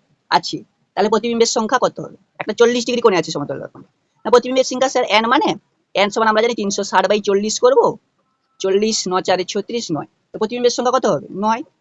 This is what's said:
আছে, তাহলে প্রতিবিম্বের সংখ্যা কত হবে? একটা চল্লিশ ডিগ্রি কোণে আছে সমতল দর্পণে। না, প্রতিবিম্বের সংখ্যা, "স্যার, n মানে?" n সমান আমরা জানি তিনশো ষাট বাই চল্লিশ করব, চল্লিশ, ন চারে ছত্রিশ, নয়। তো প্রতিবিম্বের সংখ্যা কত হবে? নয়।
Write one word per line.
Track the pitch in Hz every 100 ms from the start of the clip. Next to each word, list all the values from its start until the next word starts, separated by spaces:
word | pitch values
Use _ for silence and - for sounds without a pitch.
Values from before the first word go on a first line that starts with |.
| _ _ -
আছে, | 175 - 147 - _ _ -
তাহলে | 208
প্রতিবিম্বের | 214 233 233 233 240
সংখ্যা | 220 269
কত | 180 -
হবে? | - - _ -
একটা | -
চল্লিশ | 208 233 247 233
ডিগ্রি | 240
কোণে | 220 180
আছে | 160
সমতল | 160 147 135
দর্পণে। | - - - _ _ _ 214
না, |
প্রতিবিম্বের | 240 247 262 254
সংখ্যা, | 254 262
"স্যার, | 254 226 208
n | 226
মানে?" | 269 - - - _ _ -
n | 202
সমান | 226 220
আমরা | 214
জানি | 240 233
তিনশো | 202 -
ষাট | 196 190 190
বাই | 214
চল্লিশ | 208 196 214 -
করব, | 247 508 220 - _ _ _ _ _ -
চল্লিশ, | 190 196 220 214 185
ন | 185
চারে | 175 180 180
ছত্রিশ, | 202 - 233 220
নয়। | 151 - _ _
তো | 180
প্রতিবিম্বের | 214 240 240 254
সংখ্যা | 247 254
কত | 233
হবে? | 151 - 175 214
নয়। | 226 320 _